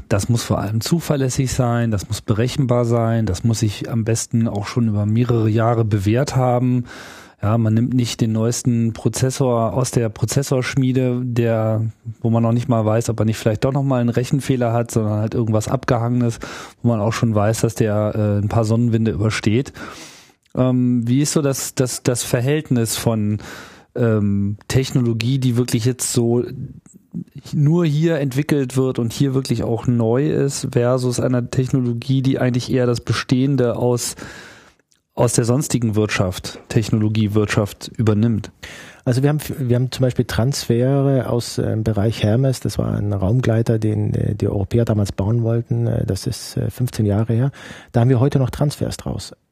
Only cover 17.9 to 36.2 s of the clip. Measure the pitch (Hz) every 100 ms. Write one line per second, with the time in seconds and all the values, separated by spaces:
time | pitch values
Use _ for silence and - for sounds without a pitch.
17.9 | 104 107 110 104 101 104 117 107 113 120
18.9 | 113 113 82 107 - 110 110 - - -
19.9 | - - - - _ _ - 127 127 123
20.9 | 123 117 131 147 165 139 131 - - 127
21.9 | - - 120 - 127 123 156 151 123 113
22.9 | - 123 110 104 107 - - - - _
23.9 | - 120 110 101 101 101 104 - 135 135
24.9 | 135 120 113 117 135 127 117 123 123 120
25.9 | 123 - 127 117 120 - - - - -
26.9 | - _ 175 - 139 - - 143 170 165
27.9 | 147 165 160 139 127 147 147 131 131 131
28.9 | 127 117 - 139 131 131 113 110 113 -
29.9 | 120 113 123 151 156 139 - 127 123 120
30.9 | 127 127 120 131 123 123 - 127 139 123
31.9 | 120 120 135 131 131 127 123 - 131 123
32.9 | 117 - 113 - 127 135 139 120 110 123
33.9 | 123 - - - - - - - _ _
34.9 | _ _ - 123 - 117 123 156 127 117
35.9 | 104 107 -